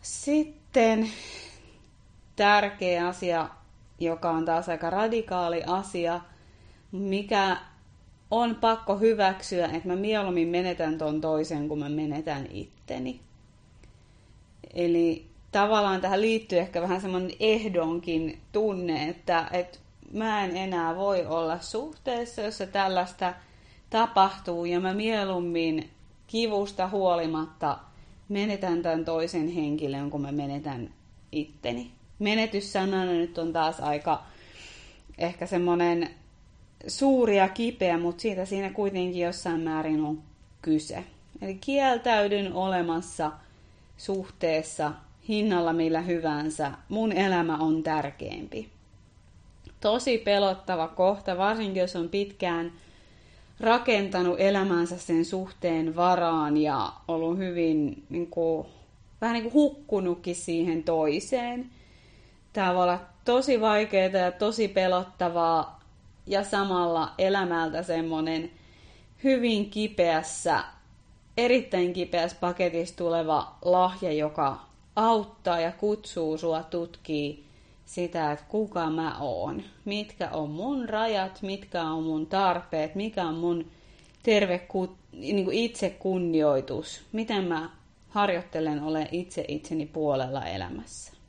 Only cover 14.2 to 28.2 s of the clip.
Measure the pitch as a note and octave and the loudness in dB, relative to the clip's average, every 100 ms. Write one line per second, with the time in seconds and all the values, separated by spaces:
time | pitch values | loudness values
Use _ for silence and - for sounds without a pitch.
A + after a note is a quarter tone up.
14.2 | - - - - - - F3 E3+ E3+ - | -20 -20 -20 -20 -12 -2 2 4 4 2
15.2 | - - - G3+ G#3 G#3+ G3+ F#3+ F#3 G3 | -8 -20 -2 2 4 4 4 2 2 2
16.2 | A3 A3+ A3 F3 F3+ F3 F3+ F#3 F#3+ F#3 | 2 2 2 0 2 -2 0 -2 -2 -2
17.2 | F#3 - G#3+ A3 A3 F3 D#3+ E3+ E3+ D#3+ | -4 0 2 2 2 0 0 -2 -2 -2
18.2 | D#3+ D#3 - G#3 G#3+ F#3+ F3 D3+ D3+ F3+ | -2 -8 -6 -2 0 -2 -2 -2 -4 -6
19.2 | - E3+ E3 F3+ F3+ - - - - G#3 | 0 0 0 -4 -4 -10 -20 -20 -12 -6
20.2 | A3 G#3 G3 F3+ F#3+ F3+ E3 E3+ G3 F#3+ | -2 -2 -2 -2 -2 -2 -2 0 0 0
21.2 | - D#3+ D#3+ F3 - A3 D4 D4+ - A#3+ | 0 -2 -2 -4 -6 -8 -8 -8 -6 -4
22.2 | A#3+ - G#3 G#3+ F#3 G3 G3 F#3 F#3 - | -6 -6 -6 -6 -4 0 2 2 -2 -2
23.2 | F#3 - - - - - - A3+ A#3 - | -4 -4 -18 -20 -20 -20 -4 2 4 6
24.2 | F#3+ - - E3+ E3+ F3 F#3 G3 G#3+ A3 | 4 4 -6 -4 0 0 0 0 0 0
25.2 | G3 F#3 F3 E3+ E3 D#3+ D#3 - - - | 0 -2 -2 0 0 0 -4 -18 -20 -20
26.2 | - A3 A#3 G#3 G3+ - F#3 G3+ F#3+ E3+ | -6 -2 0 0 -2 -2 -2 2 2 2
27.2 | E3 D#3+ D#3+ - D3+ - - - - - | 0 -2 -4 -4 -2 -2 -8 -20 -20 -20